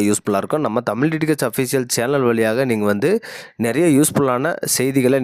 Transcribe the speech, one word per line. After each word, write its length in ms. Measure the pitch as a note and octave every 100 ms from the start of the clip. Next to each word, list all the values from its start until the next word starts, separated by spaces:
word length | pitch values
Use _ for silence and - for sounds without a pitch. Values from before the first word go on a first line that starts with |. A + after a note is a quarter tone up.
| G#2
யூஸ்ஃபுல்லா 320 | G#2 - G2+
இருக்கும். 200 | G2 D3+ C3+
நம்ம 160 | A2 A#2+
தமிழ் 200 | G#2+ D3
டி 60 | D#3
டி 60 | D#3
ஹெச் 140 | D3+ B2+
அஃபிஷியல் 380 | - C3 C#3 B2 -
சேனல் 300 | A#2+ C#3+ B2+
வழியாக 360 | A#2 A2 A2+ C3+
நீங்க 160 | A2+ G#2
வந்து 200 | G#2 C#3 A3 - - - - A#2
நிறைய 200 | A#2+ F3 C#3
யூஸ்ஃபுல்லான 560 | D3+ - C#3 B2 D3 - - -
செய்திகளை 420 | B2+ C3+ B2+ C3+